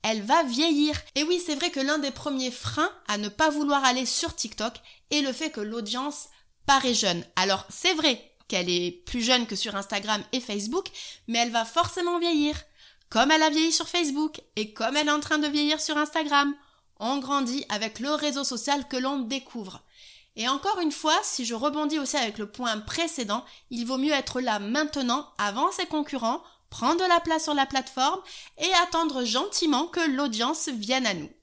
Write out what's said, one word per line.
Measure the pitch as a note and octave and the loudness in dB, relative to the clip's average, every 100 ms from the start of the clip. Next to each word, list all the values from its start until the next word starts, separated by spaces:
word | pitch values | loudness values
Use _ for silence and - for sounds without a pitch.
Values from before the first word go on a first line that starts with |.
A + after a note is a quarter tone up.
elle | G#3+ A3 | 0 -2
va | G#3 D#4+ | 4 4
vieillir. | D4 A#3+ E4 D4 D4+ D4 - | 4 2 4 4 4 0 -4
Et | C4+ | -2
oui, | D4+ F4+ | 0 0
c'est | E4+ | 0
vrai | C#4+ F4 | 0 0
que | C#4 | 0
l'un | C4+ D4+ | 0 0
des | C#4+ | -2
premiers | B3+ D4+ C4+ B3+ | -4 -4 -2 -4
freins | B3 - - E4+ - - | -4 -6 -2 -2 -2 -6
à | G#3 | -4
ne | G#3 | -4
pas | G3+ D#4 | 2 2
vouloir | D4 D4 C#4+ | 2 2 4
aller | C4+ B3 | 4 2
sur | B3 - E4 - | 0 -2 -2 -4
TikTok | A3+ - F3 - - - _ | -8 -4 -6 -6 -20 -20 _
est | D4 | 0
le | C4+ | 0
fait | B3+ D#4 | -2 -4
que | D4+ | -4
l'audience | G#3 A3+ G#3 A#3+ C#4 D4 - - _ _ - | -6 -6 -6 -6 -4 -4 -6 -10 _ _ 4
paraît | C4+ B3+ | 4 6
jeune. | A3+ G3+ E3+ - - | 2 2 0 -2 0
Alors, | F#3+ F#3+ - | 0 0 -2
c'est | - F4 | 0 2
vrai | E4 D#4 A#3+ - _ _ | 4 2 0 -6 _ _
qu'elle | F#3+ F3+ | -2 0
est | F3 F3 F3 - | 0 0 -6 -8
plus | A#3+ | -2
jeune | A3+ B3+ A3+ | 2 2 2
que | G3 | -4
sur | A3+ | -4
Instagram | G3 G3+ G3+ G#3 G#3+ - | -4 -4 -4 -2 -2 -2
et | B3+ | -6
Facebook, | A#3+ G#3 G#3 D#4+ G4 - - - - | -4 -4 -2 -4 -4 -12 -16 -16 -4
mais | A#3 | 0
elle | A#3+ | 0
va | A#3 | 0
forcément | A3+ E4 E4+ - F4 F4 | 0 0 0 0 0 0
vieillir. | E4+ D#4 D4 D4+ - _ - _ _ | 2 2 2 -2 -10 _ -20 _ _
Comme | A3 C4 | 2 4
elle | D#4 | 6
a | D#4 | 4
vieilli | D4 E4 | 4 2
sur | D#4+ E4 | 2 0
Facebook | F4 D#4 C#4 D4+ - - | 0 0 0 -2 -4 -10
et | - G#3+ | -6 -6
comme | - A3 C#4+ | -2 0 2
elle | D4+ | 2
est | |
en | D4 | 2
train | D4 D4+ | 2 0
de | D4+ | 2
vieillir | D4 D4 D4+ | 2 2 0
sur | D4+ D4 | 0 0
Instagram. | D4+ D#4+ D4 C#4+ C#4+ C#4+ _ _ _ _ | 0 0 2 4 2 0 _ _ _ _
On | A3 C#4 | -2 -2
grandit | B3+ C#4 B3+ C4+ - | 0 0 0 -4 -2
avec | G#3 A3 G#3+ | -4 -4 -4
le | C4 | -2
réseau | D4+ D4 C4 | 0 0 0
social | C#4 A#3+ C4+ C#4+ - | -2 -2 0 -2 0
que | B3+ | -4
l'on | C4 C#4 | -2 -2
découvre. | A#3 C4+ C4 A#3+ F#3+ - _ - - - _ - | -4 -6 -8 -12 -12 -14 _ -20 -20 -20 _ -6
Et | A#3 | -2
encore | C#4+ F#4+ G#4 | 0 0 0
une | D#4+ | 0
fois, | D4 D#4 E4 | 0 2 2
si | G#4+ - | 2 -4
je | A#3 | -4
rebondis | A3+ C#4+ D4 D4+ D#4 | -2 -2 0 -2 -2
aussi | C4+ C#4+ | -2 -2
avec | A#3 G#3+ | -2 -4
le | G#3 | -10
point | - B3 G#3+ | -6 -4 -4
précédent, | G#3+ - E4 D#4+ G3+ G#3+ - - _ | -4 -4 -2 -2 -2 -4 -4 -20 _
il | A#3 A#3 | -8 -4
vaut | C4 | 0
mieux | C#4+ | 2
être | C#4+ C4 B3+ | 0 0 -4
là | B3+ G#3 | -2 -2
maintenant, | G3+ C4 D4+ D4 B3 B3+ D4 - | 0 0 0 -2 0 0 -4 -4
avant | G#3 G3+ E4 | -2 0 0
ses | G4 F4 | 0 -2
concurrents, | D#4 D4 C4+ A3+ D4 - _ _ | -2 -2 -2 -2 -2 -6 _ _
prendre | - A#3+ E4+ F#4 | -2 2 2 4
la | E4+ | 4
place | E4 D#4+ | 4 0
sur | D#4+ | 2
la | D4 | 2
plateforme | C4+ C4+ B3+ - C4+ F#4+ - - - - | 2 0 -4 0 0 0 -8 -16 -18 -4
et | F4 F4+ | 2 4
attendre | F4+ E4 E4 C4 | 4 2 0 0
gentiment | A#3+ A#3 F#4+ - E4 C4 E4 | 0 0 0 0 2 2 0
que | - | 0
l'audience | E4 C4 C#4+ G#3+ A#3+ D#4+ - | 0 0 -2 0 0 0 -2
vienne | B3 G#3 C4 A#3+ | -4 0 0 0
à | |
nous. | F3+ D3+ - | -2 -8 -14